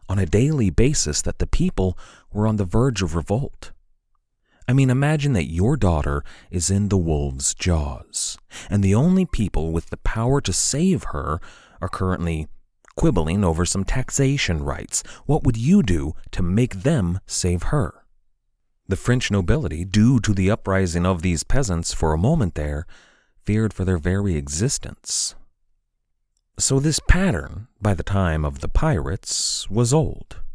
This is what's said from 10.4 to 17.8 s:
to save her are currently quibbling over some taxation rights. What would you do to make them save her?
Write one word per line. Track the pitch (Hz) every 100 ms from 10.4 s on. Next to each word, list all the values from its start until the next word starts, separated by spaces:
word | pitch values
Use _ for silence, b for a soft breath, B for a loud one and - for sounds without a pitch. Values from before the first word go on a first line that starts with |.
to | -
save | - - 139 190 143
her | - 71 73 80 B B B B
are | -
currently | - 92 90 85 82 - - _ _ _ -
quibbling | 165 90 78 101
over | 90 80
some | 87 98
taxation | 95 131 - - 135 143 - 78
rights. | 69 - - - B B -
What | -
would | 131 110
you | 131 202
do | 120 82 71 - b
to | -
make | 85 104 123 98
them | 127 147 87 92 -
save | - 90 87
her? | - 147